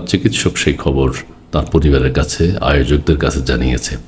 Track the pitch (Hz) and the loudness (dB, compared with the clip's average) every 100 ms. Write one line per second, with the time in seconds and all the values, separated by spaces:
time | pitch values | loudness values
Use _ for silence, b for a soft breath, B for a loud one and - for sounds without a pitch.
0 | - 90 113 - - - - 71 - 67 | 0 -2 0 -2 -2 -2 -2 -2 -2 0
1 | 67 64 - - - 73 73 80 73 67 | 0 -2 -10 -20 -6 -4 0 2 4 4
2 | 64 64 73 - 85 95 64 73 64 71 | 2 0 -2 0 0 0 0 2 2 2
3 | - 76 71 69 65 64 64 62 - - | 2 0 0 -2 -2 0 0 -2 -4 -8